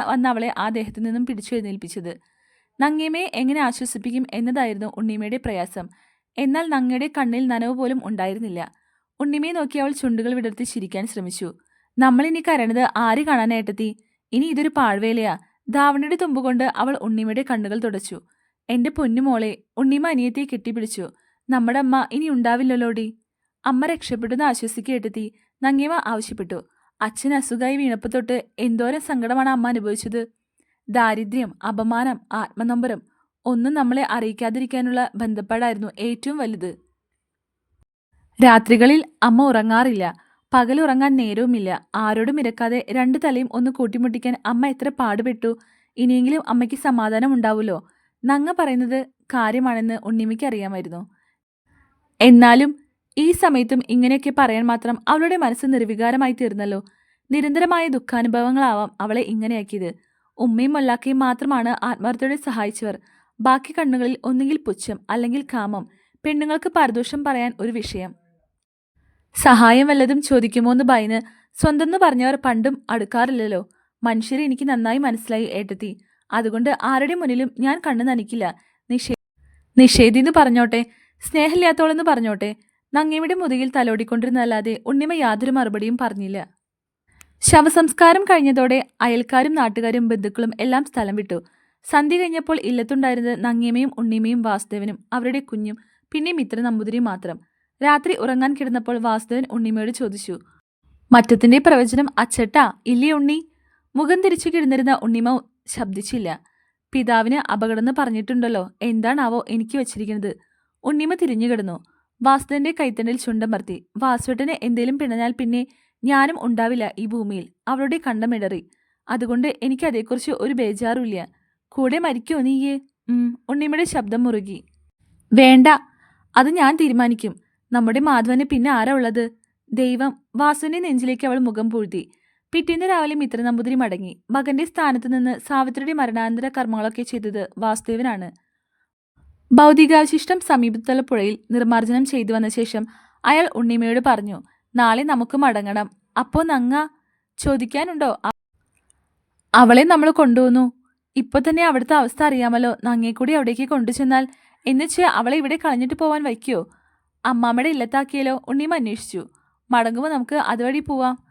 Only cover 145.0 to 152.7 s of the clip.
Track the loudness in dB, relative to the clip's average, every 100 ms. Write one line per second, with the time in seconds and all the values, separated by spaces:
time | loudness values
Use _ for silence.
145 | 0 -2 -2 0 2 0 -2 -4 -6 _
146 | _ -6 -2 0 0 0 0 0 -2 _
147 | _ _ _ -6 -2 -2 -2 -4 -4 -2
148 | -2 -2 -6 -8 _ _ _ _ _ _
149 | _ _ _ _ _ 8 10 8 8 6
150 | 6 6 6 6 6 4 2 -2 _ _
151 | _ -4 -2 0 2 2 2 2 2 2
152 | 2 0 0 2 2 2 0